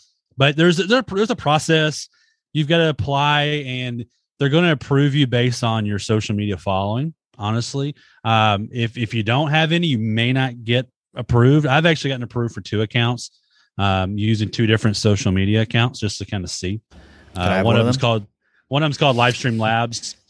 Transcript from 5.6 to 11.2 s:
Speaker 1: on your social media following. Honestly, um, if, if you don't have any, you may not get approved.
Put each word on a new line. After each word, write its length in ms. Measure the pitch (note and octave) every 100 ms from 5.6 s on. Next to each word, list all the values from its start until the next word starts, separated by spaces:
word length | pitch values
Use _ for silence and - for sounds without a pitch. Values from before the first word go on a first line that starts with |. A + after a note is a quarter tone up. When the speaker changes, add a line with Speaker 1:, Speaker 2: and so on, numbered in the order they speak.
Speaker 1:
on 220 | A#2 A2+ G#2
your 120 | G2+
social 380 | - A2 - G#2
media 200 | G#2 F2+
following. 560 | G2+ F#2+ G2 A#2 D#3+ - _ -
Honestly, 600 | G#2 A2+ A#2+ C#3 C#3+ - _ _
um, 460 | A2+ A2+ G#2+ G2+ G#2+
if, 240 | B2 A2+ A#2+
if 160 | A#2
you 120 | A#2
don't 260 | G#2+ B2 D3+
have 220 | D#3 D#3
any, 160 | E3+ E3+
you 100 | A#2+
may 340 | A2+ A2 A#2+
not 300 | C3 C3 A#2+
get 240 | A2 A#2+ B2+ _ _
approved. 500 | -